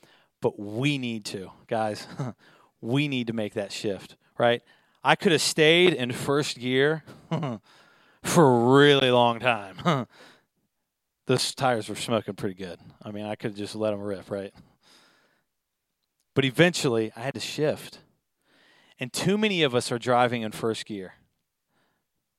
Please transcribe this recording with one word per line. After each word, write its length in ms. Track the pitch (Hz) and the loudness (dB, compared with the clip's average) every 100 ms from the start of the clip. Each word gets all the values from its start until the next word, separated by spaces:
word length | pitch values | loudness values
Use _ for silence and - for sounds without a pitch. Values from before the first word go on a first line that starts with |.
| _ _ _ _ | _ _ _ _
But 180 | 120 - | -4 -4
we 380 | 104 107 139 143 | -10 -4 -2 -2
need 280 | 123 113 101 | -4 -6 -8
to, 260 | 101 90 - - | -12 -12 -16 -6
guys, 400 | 113 110 104 - - 131 - | -4 -2 -4 -12 -10 -10 -10
<laughs> 380 | _ _ _ _ | _ _ _ _
we 260 | 113 135 147 | -4 -2 0
need 200 | 131 113 | -2 -4
to 60 | |
make 200 | 113 104 | -4 -6
that 180 | 110 101 | -6 -8
shift, 440 | - 110 92 - - _ - | -6 -6 -6 -10 -20 _ -2
right? 240 | 120 120 _ _ _ _ | 0 0 _ _ _ _
I 120 | 131 160 | 2 4
could 160 | 202 | 4
have 100 | 151 | 2
stayed 520 | - - 151 170 180 | 2 2 4 6 4
in 180 | 139 123 | 2 -4
first 480 | 123 - 143 143 - | -4 -2 -2 -2 -4
gear 440 | 123 131 143 160 - - - | -2 0 0 -2 -8 -20 -8
<laughs> 920 | 165 151 113 _ _ _ _ _ _ | -6 -6 -8 _ _ _ _ _ _
for 200 | - 170 | 0 6
a 340 | 147 123 120 135 | 8 8 6 8
really 320 | 147 139 131 | 8 6 4
long 280 | 123 120 117 | 4 4 2
time. 680 | 123 113 98 92 160 143 117 - - _ _ _ | 0 -2 -4 -6 -2 -2 -4 -14 -20 _ _ _
<laughs> 720 | _ _ _ _ _ _ - | _ _ _ _ _ _ -2
Those 260 | 127 - - | -2 -2 -2
tires 340 | 135 120 104 | -2 -2 -4
were 60 | 101 | -10
smoking 400 | - 113 101 98 | -4 -4 -4 -8
pretty 200 | 107 92 | -8 -8
good. 240 | 92 85 - - | -12 -14 -20 -20
I 100 | 107 | -14
mean, 140 | 104 104 | -10 -8
I 100 | 107 | -8
could 160 | 120 | -8
have 60 | 101 | -8
just 180 | 101 107 | -10 -4
let 180 | 107 | -4
'em 80 | 104 | -4
rip, 280 | 101 95 - | -6 -10 -8
right? 240 | 101 98 - - _ _ _ _ _ _ _ _ _ _ _ _ _ _ _ _ | -10 -10 -14 -20 _ _ _ _ _ _ _ _ _ _ _ _ _ _ _ _
But 120 | - 135 | -2 -2
eventually, 680 | 123 175 170 147 113 110 - | 4 2 4 -2 0 -2 -6
I 60 | |
had 120 | 127 117 | -10 -8
to 40 | |
shift. 600 | - - 147 104 - - _ _ _ _ _ _ _ _ _ - | -10 -4 -4 -4 -8 -20 _ _ _ _ _ _ _ _ _ -12
And 120 | 123 | -10
too 260 | - 175 208 | -4 -2 0
many 260 | 220 185 | 0 2
of 100 | 147 | 2
us 180 | 120 - | 2 -2
are 80 | 120 | -4
driving 440 | 120 123 123 120 | 0 2 2 0
in 80 | 110 | -6
first 340 | - 117 110 - | -6 -4 -4 -6
gear. 280 | 104 92 - _ _ _ _ _ _ _ _ _ _ _ | -10 -12 -18 _ _ _ _ _ _ _ _ _ _ _